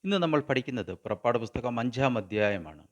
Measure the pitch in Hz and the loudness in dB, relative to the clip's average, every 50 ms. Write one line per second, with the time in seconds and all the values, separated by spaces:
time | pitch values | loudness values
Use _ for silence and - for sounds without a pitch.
0 | - 190 202 190 175 160 156 147 139 - 135 131 123 - 127 117 92 - 92 - | 0 0 0 2 2 4 2 2 2 2 0 0 0 -2 -4 -4 -4 -6 -8 -10
1 | _ - 107 - - 120 120 117 113 110 - 127 117 123 120 117 117 123 117 127 | _ -4 -4 0 2 2 2 2 0 -2 -6 -4 -4 -2 -2 0 -2 -2 0 2
2 | 135 135 123 113 101 92 107 107 104 104 101 92 82 76 78 76 80 _ | 2 2 2 0 -2 -2 0 2 2 2 2 -2 -6 -10 -16 -18 -20 _